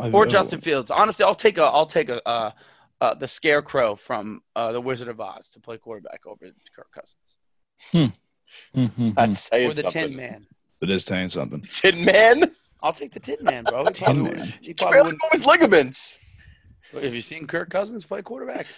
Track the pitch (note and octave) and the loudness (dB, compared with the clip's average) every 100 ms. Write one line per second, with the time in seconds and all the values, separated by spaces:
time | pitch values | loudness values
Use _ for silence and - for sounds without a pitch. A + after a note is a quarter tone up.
0 | A#2 G3+ A#3+ G3 - D#3 D#3+ C#3 A2 E3 | 2 4 6 4 0 -6 -2 -4 -2 2
1 | G#3+ G3 G3 - A3+ F3 C#3+ C#3+ D#3 E3+ | 2 4 2 4 0 4 2 2 2 0
2 | C#3 A#2+ - A#2 G#2+ - _ _ _ - | -2 -4 -4 -4 -4 -8 _ _ _ -2
3 | B2 - C3 - D#3 D3 D3 C#3 A2+ G#2 | -2 -2 -8 -4 0 0 0 -2 0 -2
4 | - A2+ G#2 G#2 _ A2+ A#2 A#2+ B2 B2 | -8 -8 -8 -14 _ -6 -4 -4 -6 -8
5 | A#2+ A2 F#2+ - - A#2 A#2 A2+ A#2 G#2+ | -8 -12 -14 -14 -20 _ -18 -18 -16 -16
6 | - - - G#2 F#2 _ _ - - - | -16 -18 -20 -20 -20 _ _ -20 -20 -20
7 | - _ _ _ _ _ _ _ - E3+ | -20 _ _ _ _ _ _ _ -4 0
8 | B2+ - _ _ _ - - C3 A#2+ A#2 | 0 -4 _ _ _ -20 -10 -2 -2 -2
9 | A#2 G#2 A2+ G2 - A#2+ B2+ D3 - D#3+ | -2 2 2 0 0 0 0 -2 -4 -4
10 | D#3 C3 B2 G#2+ _ _ _ _ F2+ F#2+ | -8 -8 -14 -18 _ _ _ _ -4 -4
11 | - F#2 F2+ E2+ B1+ D2 - - F#3+ E3+ | -2 -6 -4 -6 -8 -10 -6 0 2 2
12 | F3+ F#3+ A3+ C4 F4+ _ _ _ D#3 - | 2 6 6 6 2 _ _ _ -6 -6
13 | C4+ G#3+ - - C#3+ B2 A2+ A#2+ D3 - | -14 -14 -10 -4 -2 -2 -4 -2 -2 0
14 | E3 C#3 - - - - - - - - | 0 0 -2 -6 -12 -14 -16 -4 4 6
15 | E4 - D#4+ D#4+ C#4 F4 C#4 E3+ B2+ - | 6 2 -2 2 4 6 8 6 4 -2
16 | - - _ _ - _ _ _ _ C#3 | -4 -6 _ _ -20 _ _ _ _ -8
17 | C#3 A#2 - D#3+ D3+ E3 F3 F#3 G#3 A#3 | -8 -8 -12 -14 -8 -8 -4 -4 -6 -10
18 | - G3+ F#3+ C4 B3+ - - | -10 -12 -10 -12 -10 -10 -12